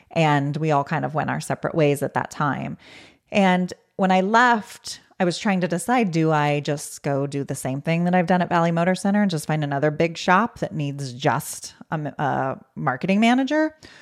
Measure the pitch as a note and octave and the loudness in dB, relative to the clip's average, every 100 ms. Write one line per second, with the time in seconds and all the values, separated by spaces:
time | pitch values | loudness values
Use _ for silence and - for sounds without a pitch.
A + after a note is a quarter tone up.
0 | _ - D#3 D3 C#3 D3 D#3 C#3+ C#3 D#3 | _ 0 2 2 0 -2 0 0 0 -4
1 | C#3 D3+ B2+ C3+ - C#3 - E3 D3 C#3+ | -2 -2 -2 -4 -6 -6 -4 2 2 2
2 | C3+ B2+ - - D3 C#3 C3+ - - - | -2 -4 -6 -4 -4 -4 -8 -12 -16 -20
3 | - _ _ G#3 F#3+ F3+ F3+ - _ - | -20 _ _ 2 4 4 0 -6 _ -2
4 | F#3+ F#3 F#3+ A3+ B3 A3+ - - - - | 2 2 4 4 4 2 -2 -16 -16 -18
5 | _ _ F3+ E3+ A3 F#3+ F3 E3+ - B3+ | _ _ -2 0 -2 0 0 -2 0 0
6 | G#3+ D#3+ D#3+ D#3 D3 D3 C#3 D3 - - | 2 2 2 2 2 0 -2 -4 -6 -8
7 | D3 C#3 C#3+ C#3 C3+ C#3 C3+ C3+ E3 E3 | -4 -2 -2 -4 -6 -6 -6 -4 -2 0
8 | F3 F#3 E3+ F3+ F3 F3 E3+ E3+ E3+ F#3 | 2 2 4 2 2 2 2 2 0 0
9 | G3 G3+ G#3 D#3+ - D#3 C#3+ C#3 D3+ D3+ | 0 2 2 0 -2 -2 -2 0 0 2
10 | E3+ D#3+ - F#3 A#3 - - D#3 C#3+ C#3 | -2 0 2 2 2 -4 -8 -4 -6 -6
11 | C3+ B2 C#3+ B2 - - - - - D#3+ | -10 -2 0 0 -4 -12 -14 -20 -8 -6
12 | D3 - C#3+ C3 C3 - - - D#3 C3 | -6 -4 -2 -2 -4 -6 -12 -6 -4 -2
13 | E3+ G3+ A3+ B3 C4+ D4+ D#4 D#4 - - | 0 2 4 2 2 0 0 -4 -20 -20